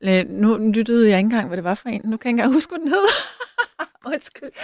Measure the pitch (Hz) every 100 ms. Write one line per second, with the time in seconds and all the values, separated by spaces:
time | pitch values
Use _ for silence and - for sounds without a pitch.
0 | 190 185 - 190 214 214 220 214 226 233
1 | 220 190 214 233 180 180 175 202 247 214
2 | 220 220 247 233 226 294 - 349 294 381
3 | 403 - - - 494 - - - - _
4 | - - - - - -